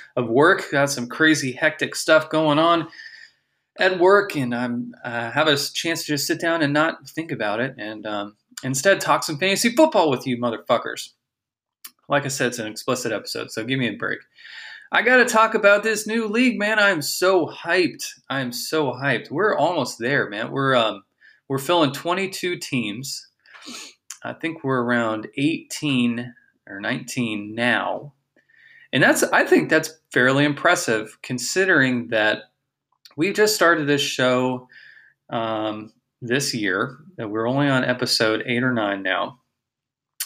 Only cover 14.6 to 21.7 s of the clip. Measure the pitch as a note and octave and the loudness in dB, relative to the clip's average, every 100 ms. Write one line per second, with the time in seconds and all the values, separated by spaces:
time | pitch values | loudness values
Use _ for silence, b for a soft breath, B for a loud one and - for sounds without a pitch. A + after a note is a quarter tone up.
14.6 | B B B F3+ A3 B3+ A#3+ A3+ A3 A3 | B B B 2 4 4 4 4 4 4
15.6 | G3+ G#3 A3 G#3+ G#3+ A3+ A3 A3 B3+ G3+ | 6 6 4 -2 -2 -4 -2 0 0 0
16.6 | G#3 A3 G3+ E3+ C#3 - F3+ F#3+ C#3 - | 0 2 2 2 -2 0 2 4 2 -4
17.6 | E3+ F3+ D#3 - - - - C3+ B2 - | 0 2 2 -2 -12 -14 -8 -6 -4 -6
18.6 | - D#3 C#3 A#2+ C#3 A2+ - C#3+ G#3 B2+ | -4 -2 -2 -2 -2 -2 -4 -2 0 2
19.6 | D#3 F3 - - A#2+ C#3 G2 G2+ C3 C3+ | 2 0 -4 -4 0 0 0 -4 -6 -2
20.6 | C3+ B2+ A2 G2 - b b b - C3+ | 2 4 2 -2 -12 b b b -8 -4
21.6 | C#3 | 0